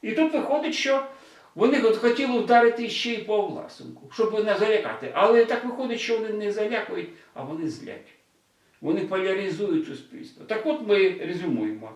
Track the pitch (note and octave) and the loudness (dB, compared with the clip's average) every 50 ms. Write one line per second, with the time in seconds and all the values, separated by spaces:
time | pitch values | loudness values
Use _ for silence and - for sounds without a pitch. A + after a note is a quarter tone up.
0 | - A3 - - D#4+ D#4 D#4 C#4+ - - C#4 D4+ D#4 E4 D#4+ - - C4+ C4+ C4+ | -6 -4 0 2 0 2 2 -2 0 0 0 0 0 -2 -4 -2 0 0 0 0
1 | C4+ - - - - - - - - _ _ E3 G3+ B3 C#4+ C4+ A3 A3+ G#3+ - | 0 -4 -12 -18 -20 -20 -20 -20 -20 _ _ 2 4 4 4 4 4 4 2 4
2 | - A#3+ A#3 - C#4 B3+ B3 A#3 G#3 - A#3+ A#3+ A#3 A#3 A3+ A#3 A#3+ A3 - - | 2 2 2 2 0 0 0 -2 2 6 6 8 8 6 4 2 -4 -4 -4 -4
3 | - A#3+ A#3 G#3+ - - G#3+ G#3+ G3 F3 - - - - - - - - - - | -4 -4 -4 -4 -4 -2 0 0 0 -2 -4 -10 -12 -14 -16 -18 -18 -18 -18 -18
4 | - - - - A3 A3 G#3+ G#3+ G#3 G#3+ G3+ G3 G#3 G#3 A3 G3+ - - - - | -20 -20 -4 -2 -2 0 0 0 0 0 2 2 2 2 2 2 2 -2 -6 -8
5 | - - - D3 F#3+ A3 A#3 A#3 A3+ - C4 A#3+ - B3 A#3+ - C4 A#3+ A#3 G#3 | -8 -6 0 4 4 6 8 6 6 4 2 -4 -4 -6 -6 -4 -4 -4 -4 -4
6 | - - A#3 A3 A3 G#3+ G#3 G#3 G#3 G#3 G3+ G#3+ G#3+ G#3+ A#3+ G#3+ G#3 - - F3 | -2 -2 -2 -2 0 -2 -4 -4 -4 -4 -2 -2 -2 -2 -2 -4 -4 -4 -6 -8
7 | - - - - - _ _ - - C3+ D#3 D#3+ E3 D3+ - - - - - - | -8 -10 -12 -20 -20 _ _ -14 -12 -10 -8 -6 -6 -6 -6 -8 -12 -14 -14 -16
8 | - _ _ _ _ _ _ _ _ _ _ _ _ _ _ _ - D3 E3+ G3 | -16 _ _ _ _ _ _ _ _ _ _ _ _ _ _ _ -4 -2 -2 -2
9 | F#3+ F#3 F#3+ F#3 F#3 F#3+ F#3+ G3 G3+ F#3+ D#3+ D#3 G#3 G3 E3 D#3+ D#3+ D#3 C#3 - | -2 -2 -2 -2 0 0 -2 -2 -2 -4 -4 -4 -2 0 0 0 -2 -2 -8 -14
10 | - _ - - - - - - - - G#3+ A3 - D#4 D4 - A#3+ G#3 G#3 G3 | -14 _ -18 -18 -18 -18 -18 -20 -8 -6 -6 -4 -2 -2 -2 -2 2 2 4 4
11 | F#3+ F#3 F3 - E3 E3 F3 F3 F#3 E3 C3 A2+ G#2+ G#2+ G#2+ G#2+ A2 G#2+ G#2 | 4 4 2 0 -6 -6 -6 -4 -2 -2 -2 -2 -2 -4 -6 -8 -12 -16 -18